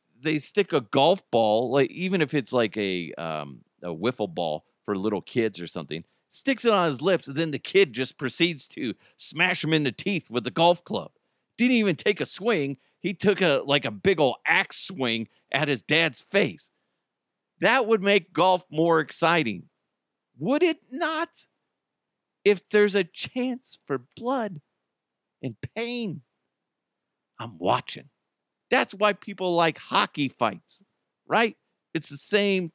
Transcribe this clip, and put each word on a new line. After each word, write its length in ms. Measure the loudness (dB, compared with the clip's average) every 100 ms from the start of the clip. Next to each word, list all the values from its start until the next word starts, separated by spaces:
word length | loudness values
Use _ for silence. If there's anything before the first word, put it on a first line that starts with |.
| _ _
they 160 | -4 -4
stick 360 | -2 -2 0
a 80 | 0
golf 420 | 0 2 4 2 2
ball, 400 | 2 4 2 2
like, 180 | 2 0
even 300 | -2 -4 -2
if 120 | 0
it's 180 | -2 0
like 220 | 0 0 0
a, 360 | -2 -2 -6
um, 480 | -8 -8 -6 -8 -14 _ _
a 60 | -10
wiffle 460 | -4 -4 -2 -6
ball 320 | -4 -4 -4 _ _ -6
for 120 | -2
little 240 | -2 -4
kids 380 | -4 -2 -2 -4
or 80 | -12
something, 360 | -10 -10 -12 -12 _ _
sticks 360 | -8 -4 -2 2
it 80 |
on 140 | 2 2
his 140 | 0
lips, 260 | 0 0 -2
and 100 | -4
then 140 | -4
the 80 | -4
kid 340 | 0 2 2
just 240 | 0 -8 -6
proceeds 500 | -8 0 -2 -2 -12
to 260 | -8 -6 -8 _ -16
smash 460 | -12 -2 0 0
him 100 | 0
in 100 | 0
the 80 | 0
teeth 380 | -4 -4 -4 -4
with 140 | -6
the 80 | -4
golf 320 | 2 4 4
club. 280 | -2 -8 -8 _ _ _ _ -2
Didn't 200 | 2 4
even 180 | 2 0
take 260 | 0 -2
a 40 | -4
swing. 520 | -4 -2 0 -2 -6 _ _
He 140 | -8
took 280 | 0 0 2
a, 220 | 2 2 2
like, 200 | 0 0
a 60 |
big 280 | -2 0 4
ol' 180 | 2 0 0
axe 320 | 0 0 -8
swing 500 | -10 -4 -2 -2 -4 _ -6
at 160 | -2 0
his 140 | -2
dad's 400 | 0 0 0 -4
face. 480 | -2 0 0 -4 -18 _ _ _ _ _ _ _ _ -2
That 260 | 2 2 2
would 140 | 2
make 320 | 4 2 2
golf 320 | 2 4 2 -2
more 300 | 0 4 4
exciting. 720 | 2 0 2 2 0 -4 -12 _ _ _ _ _ _ -8
Would 260 | -2 2
it 160 | 2 0 _
not? 560 | -6 -4 -4 -6 -10 -20 _ _ _ _ _ _ _ _ _ 2
If 220 | 2 2
there's 260 | 4 4 4
a 80 |
chance 760 | -2 -6 -8 -4 -4 -4 -12 -20 -8
for 200 | -8 -8 -10
blood 460 | -4 -4 -4 -8 _ _ _ _ _ _ _ _
and 140 | -12 -10 -12 -8
pain, 460 | -6 -4 -6 -8 _ _ _ _ _ _ _ _ _ _ _ -14
I'm 180 | -14 -6
watching. 520 | 0 0 -2 -16 -18 _ _ _ _ _ -2
That's 240 | 0 0
why 200 | 2 0
people 420 | 0 -8 -6 0 4
like 220 | 4 2
hockey 520 | -2 0 0 0 -4
fights, 540 | 0 -2 -2 _ -20 _ _ _ _ -2
right? 300 | 0 0 -2 _ _ _
It's 160 | -8 -8
the 80 | -14
same 540 | -2 0 2 0 -2